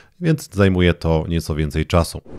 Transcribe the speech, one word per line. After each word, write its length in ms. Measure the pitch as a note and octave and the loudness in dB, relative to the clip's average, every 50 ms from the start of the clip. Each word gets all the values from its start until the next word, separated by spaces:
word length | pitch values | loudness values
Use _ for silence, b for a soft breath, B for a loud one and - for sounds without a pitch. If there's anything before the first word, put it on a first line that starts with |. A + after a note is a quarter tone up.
| B B B - | B B B -4
więc 340 | F3+ D#3+ D#3 - - - - | -2 -2 -2 -2 -4 -6 0
zajmuje 400 | F#2+ G2+ G2 F#2 F2+ F2+ F2 E2 | 2 2 4 4 4 4 2 2
to 300 | - - E2 E2 D#2+ D#2 D#2 | 0 0 0 0 0 0 -2
nieco 260 | E2+ E2 D#2+ - D#2+ | -2 -4 -2 -2 -4
więcej 320 | D2 D#2 D2+ - D#2 D#2 | -2 -4 -2 -2 -4 -2
czasu. 340 | - - F2 E2 - - D#2 - - - | 0 0 0 0 0 -4 -12 -14 -16 -18